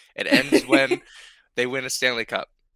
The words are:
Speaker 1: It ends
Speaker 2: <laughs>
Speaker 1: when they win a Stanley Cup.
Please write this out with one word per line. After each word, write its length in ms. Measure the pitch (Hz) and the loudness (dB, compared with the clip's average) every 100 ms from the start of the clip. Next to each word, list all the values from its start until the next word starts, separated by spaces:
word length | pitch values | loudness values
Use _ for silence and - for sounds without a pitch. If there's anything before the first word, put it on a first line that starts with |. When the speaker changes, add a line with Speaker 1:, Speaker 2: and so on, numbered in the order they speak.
| _ - | _ -8
Speaker 1:
It 120 | - | 0
ends 360 | - 135 - | 2 4 2
Speaker 2:
<laughs> 40 | - | 2
Speaker 1:
when 340 | 269 - 359 - - - _ _ - | 2 2 -2 -8 -20 -20 _ _ -4
they 120 | 123 | -4
win 180 | 131 127 | -4 -6
a 40 | |
Stanley 360 | - 127 117 110 | -2 0 0 -4
Cup. 240 | 101 - _ _ | -6 -6 _ _